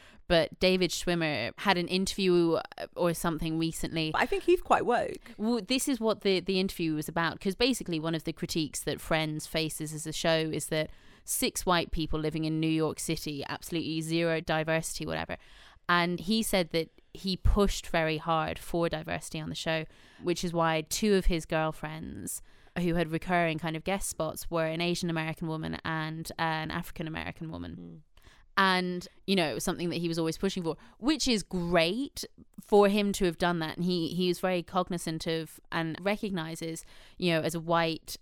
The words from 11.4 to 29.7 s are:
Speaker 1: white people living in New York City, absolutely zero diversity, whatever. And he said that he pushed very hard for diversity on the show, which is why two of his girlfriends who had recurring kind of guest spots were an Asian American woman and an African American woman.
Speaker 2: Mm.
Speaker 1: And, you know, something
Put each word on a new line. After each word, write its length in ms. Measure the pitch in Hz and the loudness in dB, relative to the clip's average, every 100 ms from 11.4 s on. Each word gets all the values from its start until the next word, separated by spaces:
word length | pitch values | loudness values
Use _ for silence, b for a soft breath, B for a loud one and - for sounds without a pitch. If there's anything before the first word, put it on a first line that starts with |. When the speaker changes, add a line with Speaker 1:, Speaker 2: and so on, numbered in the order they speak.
| 254 - - | 0 0 2
Speaker 1:
white 240 | 170 - | 2 2
people 260 | 170 151 156 | -2 -2 -2
living 260 | 156 156 156 | -2 0 0
in 120 | 156 | 0
New 80 | 160 | 2
York 320 | 160 156 - | 2 0 -2
City, 460 | - 156 156 143 - | -4 -4 -4 -8 -8
absolutely 500 | - - 170 143 160 | -10 -6 -4 -2 -4
zero 400 | 160 165 170 160 | 0 2 2 0
diversity, 640 | 170 160 156 160 - - | 0 0 2 0 -2 -6
whatever. 320 | 156 78 160 - B B B B - | -4 -4 -4 -8 B B B B 0
And 300 | 175 175 170 | 2 2 0
he 220 | 165 220 | 0 0
said 280 | 220 196 165 | 2 0 2
that 180 | 165 160 - - | -2 -4 -10 -20
he 220 | - 190 180 | -10 -6 2
pushed 500 | - 208 202 - - | 4 6 4 0 -2
very 320 | 170 156 156 | 0 0 0
hard 400 | 170 160 156 - | 0 0 0 -6
for 300 | - 170 170 | -4 -2 0
diversity 500 | 160 170 170 - 160 | -2 -4 -6 -6 -8
on 80 | 160 | -8
the 60 | |
show, 300 | 175 165 160 160 B B B | -6 -2 -2 -4 B B B
which 220 | 175 170 | -4 -2
is 80 | 175 | 0
why 300 | 170 165 160 156 | 2 2 2 0
two 260 | - 214 | 2 4
of 120 | 190 185 | 6 6
his 200 | 165 - | 4 2
girlfriends 960 | 160 156 - 156 160 - 101 - - b b b 175 | 0 0 -4 -8 -10 -10 -10 -10 -10 b b b -2
who 140 | 175 | 2
had 160 | 170 160 | 2 2
recurring 460 | 160 185 175 165 156 | -2 0 2 2 0
kind 180 | 165 156 | -4 -4
of 80 | |
guest 240 | 180 196 - | -2 -2 -2
spots 400 | - 156 - - | -4 -4 -6 -4
were 160 | 170 160 | -2 0
an 140 | 165 | 0
Asian 260 | 175 170 170 | 0 0 0
American 380 | 165 160 160 160 | -2 -4 -4 -4
woman 320 | 160 165 165 | -4 -4 -6
and 460 | 165 160 156 160 160 - | -4 -4 -4 -8 -8 -4
an 320 | 165 160 156 | -2 -2 -4
African 340 | 170 - - 160 | -6 -6 -8 -8
American 440 | 160 160 - 160 | -6 -8 -8 -10
woman. 260 | 175 175 - | -10 -10 -12
Speaker 2:
Mm. 200 | 170 160 - b b b - - | -14 -18 -20 b b b -4 2
Speaker 1:
And, 480 | 190 185 180 180 - - - | 4 2 0 -4 -8 -6 0
you 100 | 196 | 2
know, 220 | 151 110 | 2 0
something 320 | 196 | -2